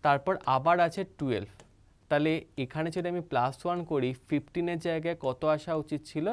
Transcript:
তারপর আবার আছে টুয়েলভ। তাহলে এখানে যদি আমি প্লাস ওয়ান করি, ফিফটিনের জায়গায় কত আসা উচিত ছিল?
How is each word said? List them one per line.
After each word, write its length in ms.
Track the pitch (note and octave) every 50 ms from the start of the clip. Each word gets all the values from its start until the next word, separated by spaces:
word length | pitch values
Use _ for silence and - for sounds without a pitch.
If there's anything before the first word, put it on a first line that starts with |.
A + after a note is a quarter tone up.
| -
তারপর 300 | D3+ C#3+ C#3 - F#3 F#3+ F#3 - - C3
আবার 200 | C3 C3+ E3 F3 F3+ F3
আছে 160 | E3 D#3+ - F#3+ - - -
টুয়েলভ। 320 | D3 C3+ A#2+ G2+ G2+ - - - - - _ _ - _ _ _ _ _
তাহলে 220 | D3+ D3 D3+ D#3+ D#3+ D3+ - _ _ - C3+
এখানে 240 | B2+ - D3+ D#3+ E3 D#3+
যদি 100 | F#3+ E3+ F3
আমি 100 | F3 F3+ E3 -
প্লাস 260 | D#3 B2 A#2+ C3 C3+ - -
ওয়ান 140 | F3 F3 F3 E3+ D#3
করি, 200 | D#3+ C#3+ B2+ B2+ B2+ B2 - -
ফিফটিনের 500 | D#3 C#3+ C#3+ - _ F3 E3+ F3 F3 E3 D#3+
জায়গায় 300 | F3 E3 D#3+ D#3 E3+ E3+ E3 -
কত 160 | C3+ B2+ C3 D#3+ D#3 D#3
আসা 160 | D3+ D3+ - D#3+ D#3+
উচিত 180 | D3+ - D#3 D3 D3+ -
ছিল? 160 | - F3+ D#3 G3